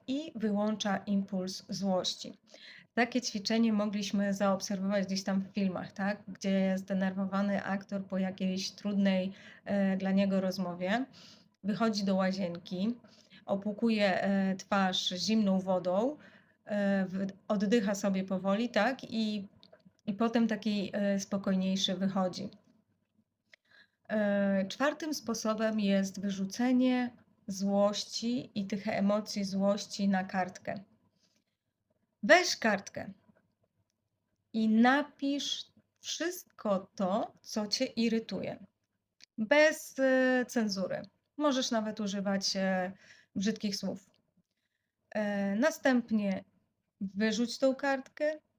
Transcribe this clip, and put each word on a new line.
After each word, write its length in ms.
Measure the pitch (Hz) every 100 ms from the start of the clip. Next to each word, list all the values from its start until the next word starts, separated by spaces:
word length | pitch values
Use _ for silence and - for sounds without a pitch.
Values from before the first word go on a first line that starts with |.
| -
i 240 | 269 320 214
wyłącza 640 | 214 202 214 214 208 190
impuls 680 | - 196 196 190 185 190 -
złości. 680 | 165 196 185 - - - - _ - - - -
Takie 280 | - 240 247
ćwiczenie 520 | - 214 196 226 233
mogliśmy 600 | 208 214 202 202 202 202
zaobserwować 720 | 196 202 190 - 196 190 202 190
gdzieś 180 | 190
tam 180 | - 196
w 120 | 190
filmach, 380 | - 190 175 -
tak? 320 | - 196 208 -
Gdzie 500 | 185 196 190 190 190
zdenerwowany 880 | 190 196 190 185 190 196 202 196
aktor 420 | - 196 - 196 196
po 120 | 185
jakiejś 540 | 190 190 185 185 190
trudnej, 600 | - 202 202 196 185 185 - - - -
e, 320 | 202 196 190
dla 140 | 190
niego 300 | 190 196 190
rozmowie 640 | 185 185 180 175 180 226 269 - - - _ _
wychodzi 400 | 196 208 226 208
do 120 | 196 190
łazienki, 800 | 190 185 180 170 - 180 214 240 - - _ - -
opłukuje, 760 | 196 208 202 233 214 202 180
e, 340 | 190 196 190 190
twarz 540 | - 202 190 185 -
zimną 500 | 180 175 220 196 190
wodą, 580 | 185 185 175 185 254 302 - - _ _ -
e, 400 | 208 202 196 185
w-, 220 | 190 196 - -
oddycha 480 | 214 202 240 202 202
sobie 280 | 202 190
powoli, 460 | 190 185 190 202 240
tak? 340 | 214 214 262
I, 440 | - 226 220 214 202 - - - - _ -
i 80 |
potem 340 | 196 226 233 226
taki, 440 | 214 220 208 190
e, 260 | 208 202 196
spokojniejszy 760 | 196 196 196 190 190 190 196 185
wychodzi. 540 | 196 190 185 175 - - _ _ _ _ _ _ _ _ _ _ _ - _ _ -
E, 560 | 214 208 202 202 196 190
czwartym 460 | - 277 302 320
sposobem 680 | 285 - 226 220 214 220 214
jest 420 | 202 196 196 190
wyrzucenie 920 | 202 190 190 - 247 254 254 254 247 - _ _ -
złości 1120 | 190 196 202 202 202 - - 233 247 - 208
i 80 | 196
tych 200 | 208 214
emocji 560 | - 196 208 208 208
złości 640 | 196 190 196 208 - - 196
na 160 | 190
kartkę. 560 | 190 190 180 - - - - _ _ _ _ _ _ _ _ _ _ _ _ _
Weź 320 | 208 339 349 -
kartkę 560 | 226 196 - - - - _ _ _ _ _ _ _ _ _ _ _ _ _
i 160 | 226 220
napisz 960 | 220 247 277 285 - 277 285 - - - _ _ _
wszystko 880 | - - 330 359 - - 220 190 190 -
to, 380 | 185 208 339 -
co 260 | - 220 208
cię 180 | - 262
irytuje. 800 | - 226 226 220 185 - - 196 _ _ _ _ _ - -
Bez, 600 | 214 294 311 302 - -
e, 460 | 269 262 254 254 247
cenzury. 540 | 247 220 190 185 - - _ _ -
Możesz 340 | 294 262 -
nawet 280 | 226 214 214
używać, 560 | 208 202 196 196 196 190
e, 360 | 190 185 180 190 - - _ -
brzydkich 400 | 196 214 208 196
słów. 340 | 190 - - _ _ _ _ _ _ _ _ _ _
E, 440 | 214 208 202 196 202
następnie 880 | 302 311 277 247 233 220 202 190 - _ _ _ _ _
wyrzuć 560 | 196 190 220 214 240 -
tą 180 | 269 262
kartkę, 640 | 277 269 262 - 302 311 -